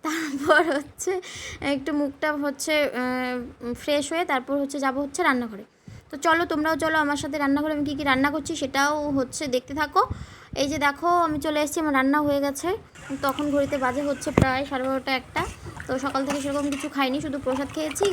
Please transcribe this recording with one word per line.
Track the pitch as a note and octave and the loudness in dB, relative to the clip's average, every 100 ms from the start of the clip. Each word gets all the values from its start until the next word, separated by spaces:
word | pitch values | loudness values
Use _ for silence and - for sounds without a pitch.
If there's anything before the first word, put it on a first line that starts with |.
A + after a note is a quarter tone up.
তারপর | D#4+ D#4+ D#4 C#4 D4 D#4 E4 C#4+ | -4 -4 -4 -4 4 6 6 0
হচ্ছে | C#4+ - - F#4 - - - - | -4 -8 -4 -4 -6 -14 -12 -6
একটু | C4+ C#4 C#4 | -2 -2 0
মুখটা | D4 C#4+ C#4 D4+ | 0 0 0 -2
হচ্ছে, | D4 C#4+ C#4+ - D4+ | 0 -2 -2 0 2
আহ, | C#4+ - B3+ B3+ B3+ B3 B3 - A#3+ | 2 0 -2 -2 -2 -4 -6 -10 -8
ফ্রেশ | A#3+ - D4 C#4+ | -6 0 0 2
হয়ে | E4 | -2
তারপর | F4 C#4 B3 C#4+ | 0 -2 0 -2
হচ্ছে | C#4 C#4+ | -2 -2
যাব | C4+ C4 | -2 -2
হচ্ছে | C#4+ - | -4 0
রান্নাঘরে। | E4+ C4 A#3 G3+ - _ - - - | 2 2 -2 -10 -16 _ -20 -20 -14
তো | C#4 | -2
চলো, | E4+ E4 F4 | 2 4 2
তোমরাও | D#4 D4+ D#4 | 0 0 0
চলো | D#4+ D#4+ | 2 2
আমার | D4 C#4+ | 2 0
সাথে | C4+ D4 | -2 0
রান্নাঘরে, | C#4+ C#4 D4+ D4+ | 2 2 2 0
আমি | |
কী | D4 C#4+ | -2 -2
কী | |
রান্না | C#4+ C4 C#4+ | 2 4 4
করছি | D4+ C#4+ D#4+ | 2 -4 -4
সেটাও | C4 C4+ C#4+ D4+ D4 | -2 2 2 2 0
হচ্ছে | C4+ B3 - D4 | 0 -2 -4 -2
দেখতে | B3 B3+ | -2 -2
থাকো। | C#4 D4 F4+ C5 - - - - - | -2 2 2 2 0 -12 -18 -12 -2
এই | C#4+ | -2
যে | D#4 | 2
দেখো, | C#4+ C#4 E4+ F4 E4 | 0 2 2 4 4
আমি | D4+ D#4 | 0 0
চলে | D4+ | 0
এসেছি, | D4 D#4+ | 0 0
আমার | D#4 | 2
রান্না | C4+ C4 D4 | 2 4 4
হয়ে | D4 C#4+ | 4 2
গেছে। | C#4+ C#4 E4 G#4 - - - C4+ | 0 -2 -2 -4 -6 -20 -10 -4
তখন | C#4 C4+ D4 | -2 0 0
ঘড়িতে | C#4+ C#4 C#4+ | 2 0 0
বাজে | B3+ B3+ | 0 0
হচ্ছে | D4 C#4 - | -2 -2 0
প্রায় | C4+ C4 C4 C#4 | 4 4 2 -2
সাড়ে | C4+ C4 | -2 0
বারোটা, | C4+ C4 | -2 0
একটা। | C4 - D4+ F#4 - - - - | -2 -2 -4 -4 -6 -14 -12 -4
তো | C4 | -2
সকাল | C4+ C4+ C4+ | 0 -2 0
থেকে | C#4+ | -2
সেরকম | C#4 C#4 C#4+ | -2 -2 -2
কিছু | C#4 D4+ | -2 -4
খাইনি, | C#4 C4+ C4+ | 0 0 0
শুধু | D#4 C#4 | -2 -4
প্রসাদ | C4 C4 C#4 | -2 -2 -4
খেয়েছি | - D4+ C4+ G4+ | -4 -4 0 0